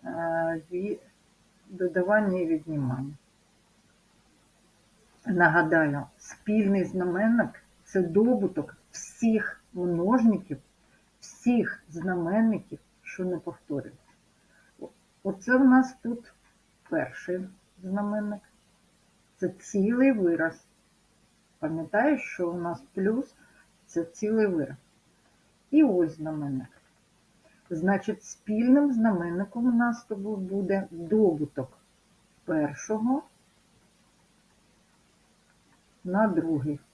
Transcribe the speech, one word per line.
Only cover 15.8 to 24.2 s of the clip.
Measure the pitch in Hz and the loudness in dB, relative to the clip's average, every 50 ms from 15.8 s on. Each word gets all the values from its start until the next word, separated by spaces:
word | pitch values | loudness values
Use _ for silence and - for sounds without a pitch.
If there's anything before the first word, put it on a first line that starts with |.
| 254 - - - | 6 4 -2 -10
тут | _ 226 240 233 - - - _ _ _ _ _ _ _ _ _ _ - | _ -8 -8 -8 -10 -20 -20 _ _ _ _ _ _ _ _ _ _ -6
перший | - - 135 123 - - - - 180 180 185 185 - _ _ _ _ _ 180 | -4 -4 -4 -4 -8 -16 -10 -8 -8 -8 -8 -10 -16 _ _ _ _ _ -10
знаменник. | 185 190 208 208 208 214 214 208 208 208 202 _ _ _ _ _ _ _ _ _ _ _ _ _ _ _ _ _ _ _ _ | -6 -6 -4 -4 -4 -4 -4 -6 -6 -8 -10 _ _ _ _ _ _ _ _ _ _ _ _ _ _ _ _ _ _ _ _
Це | 190 180 | -6 -6
цілий | - - - - - 202 190 208 233 247 262 277 | -6 -8 -20 -6 -2 0 2 2 4 4 4 4
вираз. | 262 214 190 175 165 160 160 165 160 - _ _ _ _ _ _ _ _ _ _ _ _ _ _ _ _ _ _ _ _ | 4 4 2 2 2 2 0 -2 -2 -6 _ _ _ _ _ _ _ _ _ _ _ _ _ _ _ _ _ _ _ _
Пам'ятаєш, | - 208 165 160 160 - - 208 240 294 302 240 | -6 -6 -4 -4 -6 -2 0 2 2 2 2 0
що | - - - - 180 170 | -2 -10 -8 -4 -4 -4
у | 170 180 | -4 -4
нас | 170 170 170 - - - _ | -6 -6 -8 -8 -12 -12 _
плюс — | - 190 196 220 240 285 - _ _ - _ _ _ _ _ _ _ _ _ | -2 0 0 0 0 -2 -6 _ _ -20 _ _ _ _ _ _ _ _ _
це | - 170 165 | -6 -6 -6
цілий | 165 - - | -6 -8 -6